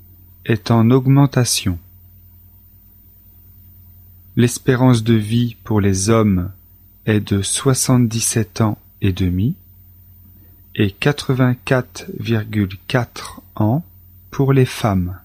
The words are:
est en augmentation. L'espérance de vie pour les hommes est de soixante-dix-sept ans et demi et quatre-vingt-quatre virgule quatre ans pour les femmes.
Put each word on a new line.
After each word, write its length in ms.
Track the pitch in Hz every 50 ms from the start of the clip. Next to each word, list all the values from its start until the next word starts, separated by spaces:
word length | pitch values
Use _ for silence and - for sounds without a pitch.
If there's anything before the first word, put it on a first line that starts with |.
| - - - - - - - _ -
est 260 | - 117 110 - -
en 180 | 120 117 110 113
augmentation. 840 | 127 135 127 135 135 139 143 135 - 127 120 - - - - 95 87 85 - - - - - - - - - - - - - - - _ _ _ _ _ _ _ _ _ _ _ _ _ _ _ _ _ _ - - - - - - - - - - - - - - _ _ - -
L'espérance 680 | 120 117 120 - - - - 131 120 131 127 123 113 110
de 100 | 117 117
vie 420 | 110 104 107 113 120 120 120 117 - -
pour 180 | - 110 107
les 280 | 98 101 95 92 95 107
hommes 420 | 113 113 110 107 95 90 87 92 - - _ _ _ _ _ _ _ _ -
est 140 | 117 107 107
de 220 | 101 - 107 98
soixante-dix-sept 1200 | 98 - - - - 135 131 - - - 127 123 123 113 110 113 107 - - 117 107 - - -
ans 160 | 113 107 104 - _ _ _ _
et 120 | - 101 90
demi 420 | - 95 90 90 92 101 131 185 - _ _ _ _ _ _ - _ _ _ _ _ - - - - - _ _ _ _ _ -
et 160 | - 107 98
quatre-vingt-quatre 1120 | - - - 147 147 - - - 135 123 131 123 123 - - - 139 127 123 - - - - - - -
virgule 540 | 107 107 113 110 107 110 107 107 101 95 98 - _ -
quatre 540 | - 131 117 - - - - - - - - - -
ans 280 | - 110 107 123 160 175 - - - - - - - - -
pour 200 | - - 139 135
les 140 | 135 135 127
femmes. 540 | - - - - 113 98 92 90 90 92 90 -